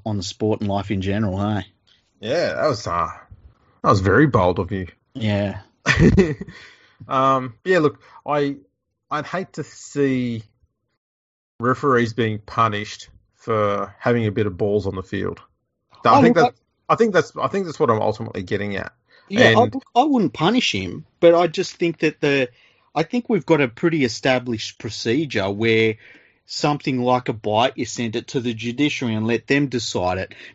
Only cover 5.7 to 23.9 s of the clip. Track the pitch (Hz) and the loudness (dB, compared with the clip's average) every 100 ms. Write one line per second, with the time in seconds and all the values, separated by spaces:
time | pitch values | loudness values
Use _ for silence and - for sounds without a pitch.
5.7 | _ - - 190 196 170 151 - - - | _ -2 4 4 6 2 -2 -12 -18 -20
6.7 | - _ - 110 135 135 135 127 - 180 | -20 _ -20 -4 0 2 2 -2 -6 0
7.7 | 185 147 - _ - - 147 143 139 _ | 2 2 0 _ -12 -4 -2 -2 -6 _
8.7 | _ _ _ - 147 143 175 190 - 143 | _ _ _ -10 -8 -6 -8 -8 -10 -12
9.7 | - - 143 139 131 123 117 110 _ _ | -16 -8 -2 0 0 -2 -6 -10 _ _
10.7 | _ _ _ _ _ _ _ _ - 120 | _ _ _ _ _ _ _ _ -4 -2
11.7 | 127 143 123 117 107 110 104 - - 113 | 0 2 2 2 -2 -4 -4 -6 0 0
12.7 | 104 104 - - - _ _ - 107 104 | -2 -8 -14 -20 -20 _ _ -4 0 0
13.7 | 101 101 - 123 120 110 113 104 87 107 | -2 -6 -4 -2 0 0 -2 -2 -2 0
14.7 | 104 95 95 92 98 95 - - _ _ | 0 -2 -6 -8 -6 -6 -8 -18 _ _
15.7 | _ _ - - 277 247 247 247 - _ | _ _ -2 4 6 6 6 2 0 _
16.7 | _ - 156 226 180 - - 127 196 180 | _ -2 2 2 2 0 -2 -4 -4 -6
17.7 | 139 139 110 104 104 113 101 90 101 101 | -2 0 2 0 -4 -6 -8 -6 -4 -4
18.7 | 98 - - _ _ - 202 233 - - | -6 -8 -14 _ _ -4 4 6 6 2
19.7 | 262 - 240 302 262 170 - 160 247 - | -2 -2 0 2 2 0 0 0 2 0
20.7 | 101 92 156 - _ 170 170 175 175 175 | -2 -6 -10 -16 _ 6 6 4 -2 -8
21.7 | - 170 165 160 151 147 139 123 _ _ | -4 -4 0 -2 0 0 0 -2 _ _
22.7 | _ _ 147 165 247 - 208 - 156 131 | _ _ -6 -2 -4 -2 0 2 2 2
23.7 | - 175 | -2 -2